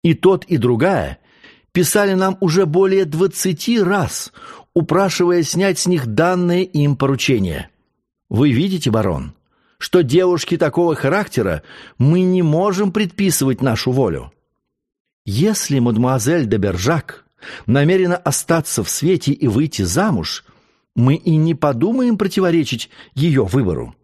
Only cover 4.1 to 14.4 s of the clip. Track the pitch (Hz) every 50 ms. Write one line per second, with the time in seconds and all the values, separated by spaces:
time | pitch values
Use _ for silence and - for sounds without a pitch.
4.1 | - - - - _ - - - - - - _ _ 170 160 - 156 185 196 185
5.1 | - - 180 175 175 175 160 - - 170 196 196 180 - - 180 180 160 127 117
6.1 | 104 104 165 175 185 180 180 175 175 180 185 - - 151 143 143 135 110 139 135
7.1 | 139 127 - 156 135 107 98 87 78 65 - - _ _ _ _ _ _ _ _
8.1 | _ _ _ _ - 107 143 147 120 117 180 196 190 170 - 127 110 113 104 98
9.1 | 82 67 65 - - _ _ _ _ _ _ _ _ _ - - - 180 170 117
10.1 | 135 175 185 180 180 160 - - 175 156 180 147 - 170 175 170 151 - - 139
11.1 | 170 202 202 - - 131 107 95 82 73 - - - - - - _ - 120 143
12.1 | 165 180 185 185 185 185 175 156 147 165 190 208 185 185 214 196 175 214 208 170
13.1 | - - 196 185 151 - 143 135 127 - 131 131 113 - - 131 123 135 131 98
14.1 | 80 65 62 69 _ _